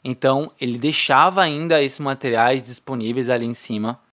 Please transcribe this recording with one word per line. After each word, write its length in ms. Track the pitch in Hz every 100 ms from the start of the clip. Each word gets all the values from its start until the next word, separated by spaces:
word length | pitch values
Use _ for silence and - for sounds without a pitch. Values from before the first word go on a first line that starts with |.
Então, 480 | 135 120 135 135 156 _
ele 180 | 123 120
deixava 640 | 143 147 - 135 175 185
ainda 400 | 170 147 165 156
esses 180 | 139 -
materiais 640 | 143 135 135 113 120 135
disponíveis 680 | 117 123 - 127 110 123 123
ali 180 | 123 117
em 80 |
cima 460 | 120 - 107 110 123 _